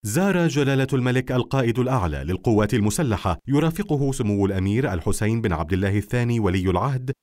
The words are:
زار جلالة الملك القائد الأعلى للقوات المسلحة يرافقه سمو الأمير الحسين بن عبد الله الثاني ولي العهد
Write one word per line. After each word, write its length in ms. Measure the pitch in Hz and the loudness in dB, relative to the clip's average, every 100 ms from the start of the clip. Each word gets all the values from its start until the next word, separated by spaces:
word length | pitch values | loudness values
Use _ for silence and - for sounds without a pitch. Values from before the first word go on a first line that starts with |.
زار 440 | 107 120 196 180 170 | -2 0 2 2 2
جلالة 400 | 139 139 135 131 | 2 2 2 2
الملك 380 | 135 123 127 127 | 0 2 0 0
القائد 480 | 127 117 135 120 117 | -2 0 0 0 0
الأعلى 440 | 123 131 90 71 | 0 0 0 -4
للقوات 500 | 69 92 - 107 104 | -4 -2 2 2 4
المسلحة 640 | 123 104 104 147 98 101 90 - | 2 0 0 -2 0 -2 -4 -2
يرافقه 640 | 143 160 160 202 147 139 | 0 0 -2 -4 0 0
سمو 340 | 131 107 101 98 | 0 0 2 2
الأمير 480 | 95 95 107 120 | 0 0 0 0
الحسين 480 | 92 92 - 107 117 | -2 -4 -2 0 0
بن 120 | 110 | -2
عبد 200 | 80 80 | -2 -2
الله 240 | 92 98 104 | 0 0 0
الثاني 420 | 98 123 120 117 | -2 -2 0 0
ولي 300 | 101 95 92 | 0 0 2
العهد 420 | 90 123 131 127 135 | 0 0 -2 -6 -10